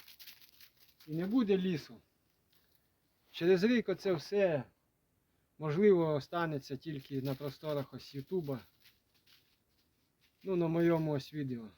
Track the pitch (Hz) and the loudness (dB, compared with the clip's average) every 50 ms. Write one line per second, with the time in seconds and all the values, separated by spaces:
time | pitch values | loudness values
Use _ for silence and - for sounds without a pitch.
0 | - - - - - - - - - - _ _ - - _ _ _ _ _ _ | -18 -20 -20 -20 -20 -20 -20 -20 -20 -20 _ _ -20 -20 _ _ _ _ _ _
1 | - 156 151 165 185 202 226 269 226 190 196 185 185 190 170 143 - - 117 - | -12 -6 -4 -4 -2 0 0 0 2 4 2 2 2 0 -2 -2 -6 -10 -18 -20
2 | _ _ _ _ _ _ _ _ _ _ _ _ _ _ _ _ _ _ _ _ | _ _ _ _ _ _ _ _ _ _ _ _ _ _ _ _ _ _ _ _
3 | _ _ _ _ _ _ - - 165 180 190 170 196 233 247 226 - - 180 - | _ _ _ _ _ _ -8 0 4 4 6 6 6 4 4 2 2 0 -4 -2
4 | - 196 175 143 - - 202 202 196 175 156 131 117 - _ _ _ _ _ _ | 0 0 0 0 -2 -2 0 2 2 2 2 0 -4 -8 _ _ _ _ _ _
5 | _ _ _ _ _ _ _ _ _ _ _ - 151 156 147 180 214 208 190 170 | _ _ _ _ _ _ _ _ _ _ _ -8 -6 -2 0 4 6 6 6 6
6 | 165 156 151 139 135 - 180 170 170 160 151 135 - - 139 127 - 160 143 135 | 4 2 0 -2 -4 -4 -4 -4 -2 -2 -4 -6 -6 -8 -10 -10 -8 -10 -10 -10
7 | 135 - 139 135 123 139 131 131 143 143 - - 160 151 147 143 131 - 135 113 | -10 -8 -8 -6 -4 -4 -6 -6 -6 -10 -10 -8 -8 -6 -4 -4 -6 -8 -12 -16
8 | - - - 139 131 - 185 180 156 143 135 117 92 _ _ _ _ - _ _ | -16 -14 -14 -14 -10 -6 -6 -6 -4 -4 -8 -8 -10 _ _ _ _ -20 _ _
9 | _ _ _ _ _ _ - _ _ _ _ _ _ _ _ _ _ _ _ _ | _ _ _ _ _ _ -20 _ _ _ _ _ _ _ _ _ _ _ _ _
10 | _ _ _ _ _ _ _ _ - 190 190 175 170 160 160 170 170 170 165 160 | _ _ _ _ _ _ _ _ -6 -2 0 0 0 2 2 4 4 4 4 4
11 | 160 151 147 135 - - 151 151 143 131 123 117 110 101 87 | 2 0 -2 -2 -4 -6 -8 -6 -6 -6 -6 -8 -8 -12 -18